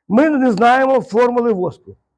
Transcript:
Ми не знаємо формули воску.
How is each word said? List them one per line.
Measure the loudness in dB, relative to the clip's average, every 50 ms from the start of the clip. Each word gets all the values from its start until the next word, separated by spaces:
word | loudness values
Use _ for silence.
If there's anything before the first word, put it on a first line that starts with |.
| _
Ми | -2 0 2 2 2
не | 0 0 0 0
знаємо | 0 2 2 2 2 2 0 0 0 -2
формули | -2 -2 -2 0 0 0 0 -2 -2 -2 -2
воску. | -2 -4 -8 -10 _ _ -20 -20 _ _ _ _